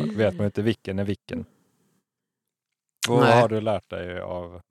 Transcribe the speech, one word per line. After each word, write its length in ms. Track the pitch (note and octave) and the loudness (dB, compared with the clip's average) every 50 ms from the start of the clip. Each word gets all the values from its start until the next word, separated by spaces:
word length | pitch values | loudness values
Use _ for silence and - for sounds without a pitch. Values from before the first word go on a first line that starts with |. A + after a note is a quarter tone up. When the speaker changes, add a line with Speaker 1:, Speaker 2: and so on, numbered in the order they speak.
| D2+ - G#2 | 0 0 0
Speaker 1:
vet 200 | G#2+ A2 G2 F2+ | 0 0 0 0
man 100 | F2 G#2 | 0 -2
inte 160 | G2+ - G2+ | -2 -2 0
vilken 380 | G#2 A2+ G#2+ - - G2 F#2+ G2 | 0 0 0 -2 -4 -6 -4 -4
är 40 | G2+ | -2
vilken. 420 | G2+ F#2+ - _ - - - - - _ _ _ _ _ _ _ _ _ _ _ _ _ _ _ _ _ _ _ _ _ _ _ _ _ _ _ _ _ - - A#2 | -4 -4 -6 _ -12 -10 -10 -10 -12 _ _ _ _ _ _ _ _ _ _ _ _ _ _ _ _ _ _ _ _ _ _ _ _ _ _ _ _ _ -6 -2 2
Vad 100 | A#2+ A#2+ | 4 4
Speaker 2:
Nej. 220 | B2 B2+ A#2 A#2+ | 6 6 6 6
Speaker 1:
har 80 | A#2 G#2+ | 4 4
du 120 | A2 A2 | 2 -2
lärt 280 | G#2+ A2+ G2+ F2+ - - | -2 -2 -2 -2 -4 -8
dig 300 | F2+ F2+ F2+ F2+ F2+ F2+ | -10 -10 -8 -8 -8 -8
av 400 | F#2 F#2 F2+ F2+ F2 F2 F2+ F#2 - - | -8 -8 -8 -8 -10 -12 -14 -18 -16 -14